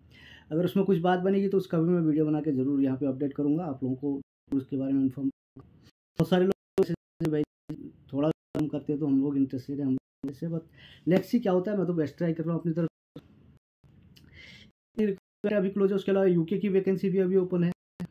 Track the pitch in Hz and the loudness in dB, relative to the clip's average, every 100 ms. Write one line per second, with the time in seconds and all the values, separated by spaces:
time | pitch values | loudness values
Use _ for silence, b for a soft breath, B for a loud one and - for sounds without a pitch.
0 | - B B B B 156 175 196 190 170 | -20 B B B B -2 0 2 2 2
1 | 180 180 190 196 196 190 185 170 165 175 | 2 2 2 0 2 0 0 0 2 2
2 | 156 151 151 151 151 131 131 139 135 131 | 2 2 2 0 0 0 0 2 0 0
3 | 139 131 143 147 143 151 175 131 127 131 | -2 -2 -4 -2 0 0 -2 -6 -6 -4
4 | 143 139 - _ - 139 131 139 135 139 | -4 -6 -10 _ -6 -4 -4 -4 -2 0
5 | 131 139 135 - _ - - _ - _ | 0 -2 -6 -6 _ -20 -20 _ -20 _
6 | _ - 160 180 185 - _ - 180 165 | _ -2 2 4 2 0 _ 0 0 -2
7 | _ - 156 151 151 _ - 156 - - | _ -6 -2 -2 -4 _ -16 -14 -16 -20
8 | - 135 156 - _ - 147 147 147 147 | -10 -2 -2 -2 _ -4 -4 -4 -4 -2
9 | 151 135 143 139 135 127 131 143 139 131 | 2 2 2 0 0 -2 -8 -4 -2 -2
10 | - _ - - 165 165 - B B B | -4 _ -10 -8 -6 -6 -8 B B B
11 | 151 185 - 240 202 180 190 208 175 170 | 0 0 2 -2 2 0 0 -2 -2 -2
12 | 139 - 170 165 160 165 170 160 165 _ | -2 -2 -4 -2 -4 -4 -2 -2 -4 _
13 | _ - - _ - - _ _ - - | _ -20 -20 _ -20 -20 _ _ -20 -20
14 | - - - B B B B _ _ - | -20 -20 -20 B B B B _ _ -4
15 | 214 185 _ _ 208 208 190 202 196 196 | -2 -4 _ _ -2 0 0 2 2 2
16 | 196 196 196 175 160 190 202 190 190 185 | 0 2 4 4 2 0 0 2 2 0
17 | 196 190 180 190 180 180 175 - _ - | 0 2 2 2 2 0 0 -2 _ -14
18 | - | -12